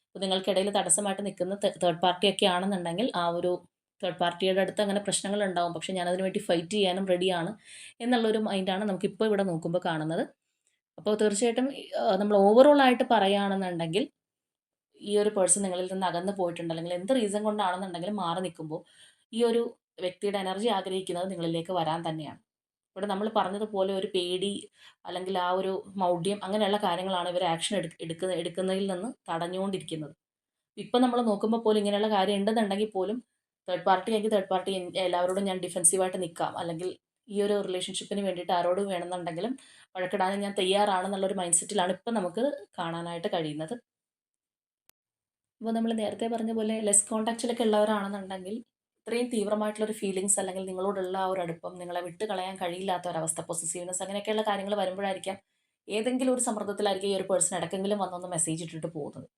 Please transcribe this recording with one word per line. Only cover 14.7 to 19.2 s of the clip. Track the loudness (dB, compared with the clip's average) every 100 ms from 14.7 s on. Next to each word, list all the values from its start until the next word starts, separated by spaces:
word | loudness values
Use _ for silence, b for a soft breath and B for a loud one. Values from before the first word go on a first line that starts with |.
| _ _ _
ഈ | 0 2
ഒരു | 2
പേഴ്സൺ | 4 4 4
നിങ്ങളിൽ | 2 -2 -4
നിന്ന് | -2 0
അകന്നു | 0 -2
പോയിട്ടുണ്ട്, | -2 -2 -2 -6
അല്ലെങ്കിൽ | -4 -4
എന്ത് | -6 0
റീസൺ | 2 2 0
കൊണ്ടാണെന്നുണ്ടെങ്കിലും | 0 2 0 0 -4 -6 -4
മാറി | -2 -2 -2
നിൽക്കുമ്പോൾ | -4 -6 -8 -8 -10 b b b